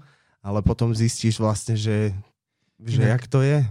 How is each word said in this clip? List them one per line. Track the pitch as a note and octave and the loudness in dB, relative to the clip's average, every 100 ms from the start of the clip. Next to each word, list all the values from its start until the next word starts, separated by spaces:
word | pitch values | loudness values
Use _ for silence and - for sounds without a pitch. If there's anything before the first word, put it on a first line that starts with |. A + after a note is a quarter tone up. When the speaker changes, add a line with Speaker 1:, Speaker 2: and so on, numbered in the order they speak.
| - _ _ _ | -10 _ _ _
Speaker 1:
ale | G2 G#2 | -6 0
potom | G2 A2+ A#2 | 0 2 0
zistíš | A2 A2+ - A2 G#2+ | 0 0 0 -2 0
vlastne, | G#2+ G#2 - | 0 -2 -2
že, | A2 A2 G#2+ G#2+ G2 - _ _ _ _ _ | -2 0 0 -2 -4 -12 _ _ _ _ _
že | A2+ B2 | -4 2
Speaker 2:
Inak | B2+ B2 | 2 2
Speaker 1:
jak | - | 0
to | C3+ | 0
je. | C3+ D3 A#2+ | 2 2 0